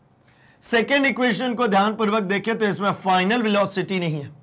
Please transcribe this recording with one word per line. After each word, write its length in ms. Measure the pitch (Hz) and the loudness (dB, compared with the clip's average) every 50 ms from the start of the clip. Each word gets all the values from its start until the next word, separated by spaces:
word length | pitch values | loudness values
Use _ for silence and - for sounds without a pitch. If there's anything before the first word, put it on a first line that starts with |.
| _ _ _ _ _ _ _ _ _ _ _ _ - | _ _ _ _ _ _ _ _ _ _ _ _ -6
सेकेंड 440 | - - 233 220 - 269 285 269 | -2 0 0 2 2 2 2 2
इक्वेशन 480 | 269 208 214 254 247 214 170 262 254 240 | 2 0 2 2 0 0 0 -2 -2 -2
को 120 | 202 247 226 | 0 0 2
ध्यानपूर्वक 540 | 190 196 196 214 220 214 226 202 208 226 202 | 4 4 2 2 0 0 0 0 0 0 0
देखें 320 | 175 196 196 202 220 226 214 | 0 -2 -2 -2 -2 -2 0
तो 80 | 220 | 0
इसमें 240 | 208 185 143 202 196 190 | 0 0 0 -2 -2 -2
फाइनल 480 | - - 190 185 185 180 190 226 247 220 | -2 0 0 2 2 2 2 0 0 0
वेलोसिटी 560 | 214 208 202 196 190 196 196 175 - 196 185 | 2 2 2 0 0 -2 -4 -4 -4 -4 -4
नहीं 200 | 175 165 151 151 | -2 -4 -4 -6
है, 100 | 139 156 - - | -8 -12 -16 -20